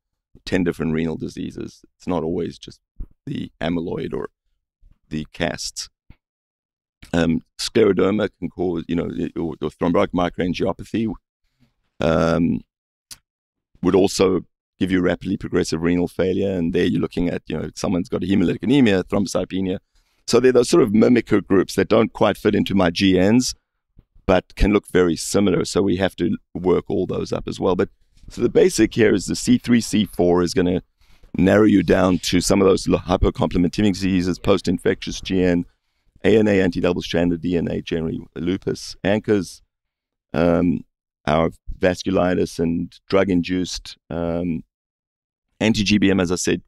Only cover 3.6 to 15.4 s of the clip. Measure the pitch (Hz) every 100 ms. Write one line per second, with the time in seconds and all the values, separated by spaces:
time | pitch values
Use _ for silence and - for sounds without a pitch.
3.6 | 82 85 90 - - 65 - _ _ _
4.6 | _ _ - _ - 78 76 - 82 -
5.6 | - - - _ _ _ _ _ _ _
6.6 | _ _ _ _ - 85 82 80 _ -
7.6 | - 113 104 92 95 107 101 - 82 90
8.6 | 92 85 - 85 82 82 82 85 82 -
9.6 | 76 - 85 92 98 90 87 - 90 80
10.6 | 82 - 101 101 110 - _ _ _ _
11.6 | _ _ _ - 80 80 82 82 85 -
12.6 | - _ _ _ _ - _ _ _ _
13.6 | _ - 87 92 98 - 92 87 - _
14.6 | _ - 92 92 90 87 90 87